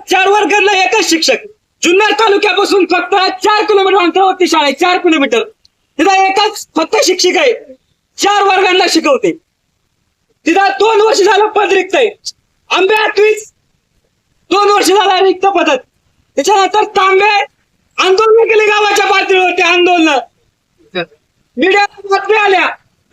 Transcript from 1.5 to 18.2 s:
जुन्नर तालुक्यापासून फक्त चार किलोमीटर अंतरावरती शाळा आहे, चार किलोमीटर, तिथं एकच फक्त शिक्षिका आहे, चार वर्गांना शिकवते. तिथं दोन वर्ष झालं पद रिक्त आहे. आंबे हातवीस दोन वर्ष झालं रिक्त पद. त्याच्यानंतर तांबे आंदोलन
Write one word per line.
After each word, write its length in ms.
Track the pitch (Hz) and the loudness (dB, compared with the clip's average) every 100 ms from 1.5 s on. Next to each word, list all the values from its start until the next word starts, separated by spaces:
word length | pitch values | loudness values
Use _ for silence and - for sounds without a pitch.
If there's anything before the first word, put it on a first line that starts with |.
| _ _ _ | _ _ _
जुन्नर 300 | 320 381 427 | 0 0 0
तालुक्यापासून 760 | 415 440 403 403 370 392 381 349 | 0 0 2 0 -2 0 0 0
फक्त 300 | 349 339 392 | -2 -2 -2
चार 480 | 381 381 415 415 | -2 -2 -2 0
किलोमीटर 340 | 427 392 381 392 | 2 2 2 2
अंतरावरती 500 | 349 359 381 381 359 | 2 2 0 0 0
शाळा 160 | 320 | 0
आहे, 100 | 285 | 0
चार 240 | 277 359 359 | 0 0 0
किलोमीटर, 460 | 359 320 262 226 214 - _ _ _ - | 0 0 0 -2 -4 -12 _ _ _ -2
तिथं 140 | 359 | 0
एकच 560 | 381 381 392 427 427 - 311 | 2 2 0 -2 -4 -8 -6
फक्त 200 | 320 440 | -2 0
शिक्षिका 360 | 440 370 359 349 | 0 0 0 0
आहे, 140 | 269 - - 262 _ _ _ - | 0 -2 -8 -20 _ _ _ -4
चार 260 | 392 403 | -2 0
वर्गांना 420 | 392 381 370 370 349 | 0 0 0 0 0
शिकवते. 420 | 330 311 - 175 - _ _ _ _ _ _ _ _ _ _ 302 | 0 0 0 -2 -6 _ _ _ _ _ _ _ _ _ _ -2
तिथं 220 | 370 392 - | 0 0 0
दोन 220 | 427 415 | 0 2
वर्ष 160 | 440 403 | 2 2
झालं 300 | 392 392 427 | 2 2 0
पद 260 | 415 381 | 0 0
रिक्त 220 | 381 370 320 | -2 -2 -2
आहे. 140 | 226 - - - _ _ - | -2 -4 -16 -18 _ _ -6
आंबे 260 | 285 381 427 | -2 0 0
हातवीस 580 | 427 403 427 427 - _ _ _ _ _ _ _ _ _ - | -2 0 0 0 -8 _ _ _ _ _ _ _ _ _ -4
दोन 180 | 381 403 | 0 2
वर्ष 180 | 415 339 | 0 2
झालं 380 | 403 381 370 381 | 0 2 0 0
रिक्त 200 | 370 392 | 0 0
पद. 240 | 349 311 269 - _ _ _ _ - | 0 -2 -4 -6 _ _ _ _ -6
त्याच्यानंतर 480 | 294 403 370 415 | 0 0 0 0
तांबे 460 | 427 415 381 381 415 403 - _ _ _ _ - | -2 0 0 2 2 0 -4 _ _ _ _ -4
आंदोलन 500 | 359 381 | 0 2